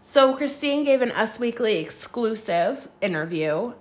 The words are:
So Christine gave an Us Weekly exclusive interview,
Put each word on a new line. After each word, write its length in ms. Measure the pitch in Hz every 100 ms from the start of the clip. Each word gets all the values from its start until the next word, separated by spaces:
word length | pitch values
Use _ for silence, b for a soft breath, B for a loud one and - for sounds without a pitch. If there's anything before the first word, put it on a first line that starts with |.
So 340 | - 277 269
Christine 480 | 269 294 - 285 285
gave 180 | 285 269
an 120 | 247
Us 260 | - 220 -
Weekly 380 | 240 226 233 185
exclusive 1120 | 156 - - - 226 214 - 170 180 269 - -
interview, 720 | 202 165 160 170 156 156 233 240